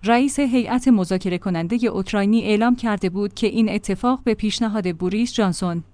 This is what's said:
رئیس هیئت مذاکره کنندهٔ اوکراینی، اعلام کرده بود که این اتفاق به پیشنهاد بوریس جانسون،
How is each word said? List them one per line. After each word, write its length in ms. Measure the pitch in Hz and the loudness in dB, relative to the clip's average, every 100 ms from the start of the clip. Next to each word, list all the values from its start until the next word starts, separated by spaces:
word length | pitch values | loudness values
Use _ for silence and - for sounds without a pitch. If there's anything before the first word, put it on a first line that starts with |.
رئیس 340 | 196 233 277 - | 0 2 2 0
هیئت 500 | 277 247 226 247 262 | 0 0 0 0 4
مذاکره 500 | 220 175 185 185 175 | 4 4 -2 -2 -4
کنندهٔ 480 | 190 170 170 233 226 | -2 -2 -2 0 0
اوکراینی، 560 | 190 190 208 202 226 | -2 -2 0 2 2
اعلام 340 | 214 208 233 240 | 2 2 2 2
کرده 340 | 233 208 185 | 0 -2 -2
بود 240 | 185 202 | -2 -4
که 120 | - 220 | -2 -2
این 220 | 226 214 | 2 0
اتفاق 520 | 208 - 190 247 254 | 0 -4 -2 0 0
به 100 | 254 | -2
پیشنهاد 640 | 214 214 - 226 214 185 165 | -2 -2 -2 -2 -2 -4 -2
بوریس 380 | 180 208 240 | -2 0 -2
جانسون، 500 | - 196 160 180 170 - | 0 0 0 -2 -4 -8